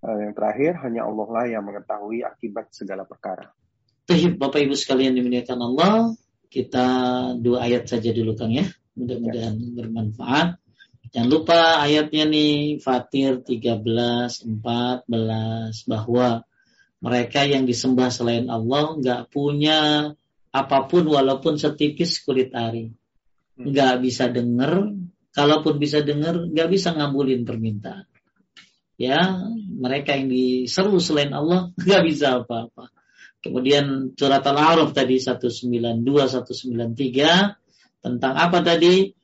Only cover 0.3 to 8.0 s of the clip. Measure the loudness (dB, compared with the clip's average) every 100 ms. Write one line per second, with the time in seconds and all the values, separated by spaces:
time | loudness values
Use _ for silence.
0.3 | -4 -4 0 -2 -2 -6 -6 -6 -6 -6
1.3 | -4 -4 -6 -8 -12 -10 -10 -6 -8 -8
2.3 | -10 -12 -10 -12 -14 -12 -10 -12 -14 -12
3.3 | -12 -14 _ _ _ _ _ 0 2 4
4.3 | 2 0 2 0 0 0 2 2 2 0
5.3 | -2 -4 -6 -4 2 4 4 2 -2 _
6.3 | _ _ -8 -4 0 2 2 0 -2 -2
7.3 | -2 0 0 2 0 0 -4